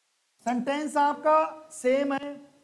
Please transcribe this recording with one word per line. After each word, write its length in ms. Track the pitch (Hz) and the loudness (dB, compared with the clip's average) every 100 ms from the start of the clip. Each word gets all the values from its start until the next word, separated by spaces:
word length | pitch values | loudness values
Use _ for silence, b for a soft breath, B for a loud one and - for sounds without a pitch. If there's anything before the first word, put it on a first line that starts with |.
| _ _ _ _ 233 | _ _ _ _ -4
Sentence 520 | 247 254 285 302 285 | -2 -2 -2 -2 0
आपका 720 | 285 294 302 311 311 - - | 0 2 2 4 2 -4 -18
same 420 | - 254 269 285 | -4 0 2 0
है, 340 | 277 285 285 - _ | -2 -6 -12 -18 _